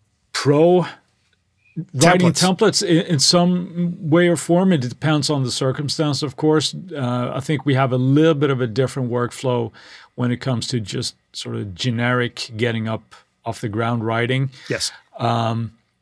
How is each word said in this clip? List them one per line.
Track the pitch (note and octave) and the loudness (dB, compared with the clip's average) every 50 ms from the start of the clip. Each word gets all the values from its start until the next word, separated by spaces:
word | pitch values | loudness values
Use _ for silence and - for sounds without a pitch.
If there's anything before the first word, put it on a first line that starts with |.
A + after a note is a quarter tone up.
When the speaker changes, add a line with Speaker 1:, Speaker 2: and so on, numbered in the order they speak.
| _ _ _ _ _ _ - | _ _ _ _ _ _ -8
Speaker 1:
pro | - - C#3 C#3+ D3 D#3+ F3 F3+ F3+ D#3+ - - - _ _ _ _ _ _ _ _ _ _ _ _ _ _ - E3 E3 _ - | -2 2 4 4 6 6 6 6 4 2 0 -6 -18 _ _ _ _ _ _ _ _ _ _ _ _ _ _ -12 -12 -12 _ 0
writing | B2+ D#3+ E3+ F#3 F#3 F3+ F3 - | 2 4 4 6 6 4 2 2
Speaker 2:
Templates. | - F3 F#3 F#3 - A3 F#3+ - - G#3 | 2 2 0 2 4 2 2 2 2 2
Speaker 1:
templates | |
in, | F3+ E3+ D#3 E3 | 2 2 2 2
in | - F3 C3+ | 2 0 2
some | - - F3+ F3 F3 F3+ F3+ F3+ F3+ - D#3+ F3 F3 E3+ F3 - F3 D3 | 2 4 4 4 4 4 2 0 -4 -6 -4 -4 -4 -4 -4 -4 -2 2
way | D#3 F3 F3+ | 4 4 4
or | F3 E3+ | 4 2
form. | D#3 - - E3+ F3 F#3+ F#3+ F3+ | 0 0 2 2 4 4 4 2
It | C#3+ | 2
depends | B2 B2 - - - D#3 D#3 D3+ C3+ - | 0 -4 -8 -4 -2 0 0 0 0 0
on | D3+ C3+ C3 | -2 0 -2
the | A#2+ | -2
circumstance, | - - C#3 C3 B2 - C#3+ C3+ - - D#3 D3 C#3 C3+ | -2 -2 -2 -2 -2 -2 -6 -6 -4 -2 -2 -2 -2 -4
of | D3+ C3+ - | -4 -6 -6
course. | - D#3 D#3 D#3 D#3 C#3 - - D3+ E3+ F#3 D#3 | -2 2 2 2 2 2 -2 -6 -8 -14 -12 -8
Uh, | C#3+ B2+ B2 B2 B2 B2 - - | -6 -4 -2 -2 -2 -4 -4 -6
I | C3+ | -6
think | C3+ - D#3 C#3 - | -4 -2 -4 -2 0
we | D3+ C3 | 0 2
have | C3 C3+ B2+ B2+ | 2 2 2 2
a | |
little | B2+ B2+ C3 C3+ D3+ D#3 E3 D#3+ | 0 2 2 4 4 4 4 4
bit | C#3+ D3+ C#3 | 2 0 0
of | C#3 A#2+ | 0 -2
a | B2+ | -2
different | A2+ G#2 B2+ C3 A#2+ - C#3 B2+ A#2+ | -4 -2 -2 -2 -2 -2 -6 -6 -4
workflow | A#2+ A#2+ A#2+ A#2 - - - B2+ B2 A#2+ A#2 A2 _ - - - - - - _ - | -2 -4 -4 -4 -6 -6 -4 -2 -2 -2 -2 -6 _ -16 -20 -20 -20 -20 -20 _ -6
when | - B2 A#2+ | -4 -2 -2
it | A#2+ | -2
comes | A#2+ - C#3 B2 A2 - | -2 -2 -4 -4 -4 -4
to | - C3 A#2 | -4 -4 -6
just | G#2 F#2 - C3 - - - _ _ _ - | -6 -6 -8 -6 -8 -8 -10 _ _ _ -16
sort | - - A#2+ A#2 | -14 -12 -10 -8
of | A2+ A2 G2+ F2+ | -8 -8 -10 -8
generic | E2 - B2+ A2+ A#2 A#2+ B2 B2 B2 A#2+ A#2 - - - - A2 | -4 -4 -2 -2 0 0 2 2 0 0 -2 -6 -10 -12 -10 -4
getting | G#2+ A#2+ A#2+ A2+ A2+ A2 A2 | -2 -2 0 0 -2 -4 -4
up | A2 A2 - _ - - _ _ _ _ - | -6 -6 -8 _ -20 -20 _ _ _ _ -10
off | A#2 A2 - | -10 -8 -6
the | - A2 | -6 -6
ground | G2+ A2 A#2 A#2 A#2+ A#2 G#2+ | -4 -2 -2 -2 -2 -2 -2
writing. | A2+ A2+ A#2 A#2+ A#2+ B2+ C3 C#3 C3+ - - - - | -2 -2 0 0 0 0 -2 -2 -4 -6 -12 -8 -8
Speaker 2:
Yes. | A#2+ G#2 - - - - _ _ - | -6 -4 -4 -6 -8 -12 _ _ -10
Speaker 1:
Um, | - A#2+ A#2+ A#2 A#2 A2+ A2+ A2+ A#2 A2+ G#2 - _ _ _ _ _ | -4 -2 0 0 0 0 -2 -2 -4 -6 -8 -10 _ _ _ _ _